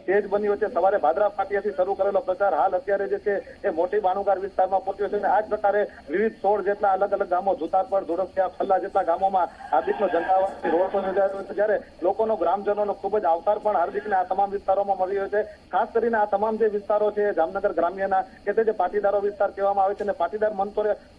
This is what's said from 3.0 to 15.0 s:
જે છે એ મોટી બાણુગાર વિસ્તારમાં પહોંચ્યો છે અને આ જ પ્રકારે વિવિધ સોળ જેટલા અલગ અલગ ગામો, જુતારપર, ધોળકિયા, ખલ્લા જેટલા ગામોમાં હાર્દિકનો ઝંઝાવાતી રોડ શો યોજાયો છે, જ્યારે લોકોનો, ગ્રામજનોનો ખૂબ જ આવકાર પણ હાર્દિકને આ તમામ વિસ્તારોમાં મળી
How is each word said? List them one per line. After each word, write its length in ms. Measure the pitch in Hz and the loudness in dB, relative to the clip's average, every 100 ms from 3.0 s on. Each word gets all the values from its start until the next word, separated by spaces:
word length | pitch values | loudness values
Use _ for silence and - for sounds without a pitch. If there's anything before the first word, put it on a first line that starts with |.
| 196 | -2
જે 100 | 196 | -4
છે 180 | 208 190 - - 202 | -2 -4 -6 -6 -4
એ 20 | |
મોટી 300 | 160 180 208 | 0 0 0
બાણુગાર 400 | 190 196 202 185 | 0 0 0 0
વિસ્તારમાં 440 | 190 190 185 190 | -2 0 0 0
પહોંચ્યો 240 | 185 190 202 | -2 -4 -4
છે 80 | 208 | -2
અને 120 | 190 | 0
આ 140 | 185 | 0
જ 80 | 214 | 0
પ્રકારે 380 | 208 202 208 202 - - | 0 0 0 -2 -6 -6
વિવિધ 240 | 175 220 | -2 -2
સોળ 300 | - 190 208 | 0 0 0
જેટલા 280 | 180 202 208 | 0 0 2
અલગ 200 | 190 202 | 2 2
અલગ 180 | 196 190 | 0 0
ગામો, 260 | 175 196 170 | 0 0 -2
જુતારપર, 480 | 165 190 185 196 | 0 0 0 -2
ધોળકિયા, 440 | 170 170 185 190 185 | -2 -4 -2 -2 -2
ખલ્લા 300 | - 190 190 | -2 0 0
જેટલા 260 | 190 202 | 0 -2
ગામોમાં 460 | 170 175 190 196 165 - - | 0 2 2 2 -2 -6 -2
હાર્દિકનો 360 | 151 175 208 196 | 0 0 0 0
ઝંઝાવાતી 600 | 170 175 190 190 - 180 | 0 2 2 0 -2 -2
રોડ 220 | 160 190 | 0 0
શો 80 | 196 | -2
યોજાયો 440 | 190 190 196 196 | -2 0 0 -2
છે, 100 | 196 | -6
જ્યારે 260 | 175 214 196 - - | -2 0 0 -4 -4
લોકોનો, 340 | 170 202 226 214 | -2 0 0 0
ગ્રામજનોનો 580 | 170 196 202 208 208 | 0 0 0 -2 -2
ખૂબ 260 | - 196 208 | -2 -2 0
જ 60 | 180 | 0
આવકાર 340 | 170 - 208 | 0 0 0
પણ 180 | 208 190 | 0 0
હાર્દિકને 380 | 175 190 214 190 | 0 -4 -2 -2
આ 80 | |
તમામ 280 | 180 185 202 | 0 0 0
વિસ્તારોમાં 460 | 202 - 190 202 | -2 0 0 0
મળી 180 | 190 | 0